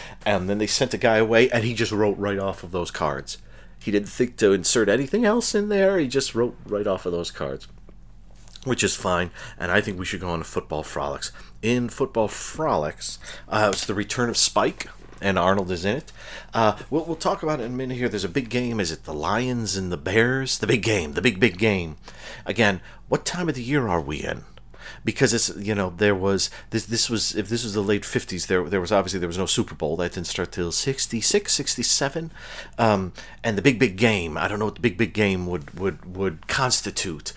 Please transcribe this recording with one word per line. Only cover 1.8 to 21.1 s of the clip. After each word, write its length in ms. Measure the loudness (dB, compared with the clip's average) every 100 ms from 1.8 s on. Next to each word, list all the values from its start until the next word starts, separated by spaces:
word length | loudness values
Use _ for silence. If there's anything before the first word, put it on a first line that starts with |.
| 0
wrote 240 | 2 2 2
right 200 | -2 -2
off 260 | -2 -6
of 80 | -6
those 200 | -4 -4
cards. 460 | -2 -2 -2 -6 -12 -14 -20 -20 -10
He 120 | 0
didn't 180 | 0 2
think 260 | 0 -2 4
to 140 | 4
insert 380 | 6 4 4 4
anything 340 | 4 2 2
else 320 | 4 2 2 0
in 140 | 2
there, 300 | 4 4 4
he 80 | 2
just 280 | 0 0 0
wrote 220 | 0 -2 -4
right 220 | -2 0
off 180 | 0 -2
of 80 |
those 180 | -2 -4
cards, 380 | -6 -6 -6 -12 -18 -20 -20 -20 -20 -20 -20 -20 -8 -2
which 180 | 0
is 100 | 0
fine, 380 | 0 0 0 0 -6 -14 -6
and 140 | 0
I 80 | 2
think 180 | 0 -4
we 80 | -6
should 140 | -6
go 120 | -2
on 80 | -4
to 60 | -4
Football 380 | -6 -4 -4
Frolics. 480 | -4 -4 -4 -4 -8 -10 -18 -6
In 260 | 0 0 0
Football 400 | -2 0 0 0
Frolics, 920 | -2 -8 -2 0 2 0 -4 -8 -10 -12 -14 -4
uh, 220 | 2 4
it's 140 | 2 -2
the 80 |
return 360 | -2 -2 0 0
of 60 | 2
Spike, 520 | 2 2 0 0 -10 -14 -18 -4
and 180 | 0 4
Arnold 320 | 4 4 2
is 140 | -2 0
in 100 | -2
it. 160 | -6 -16 -16 -16 -4
Uh, 240 | 4 4 2 -2
we'll, 160 | -2 -2
we'll 100 | -2
talk 260 | -2 0
about 200 | -2 -2
it 20 |
in 80 | -4
a 40 | -6
minute 200 | -6 -2
here. 140 | -2
There's 160 | 0 -2
a 40 |
big 200 | -2 -2
game. 320 | -2 0 0
Is 100 | -2
it 140 | -4 -6
the 80 |
Lions 640 | -4 0 0 0 -2 -2 -2
and 120 | -2
the 60 | -4
Bears? 640 | 2 4 4 2 -2 0
The 100 | 2
big 160 | 2
game. 300 | 4 2 0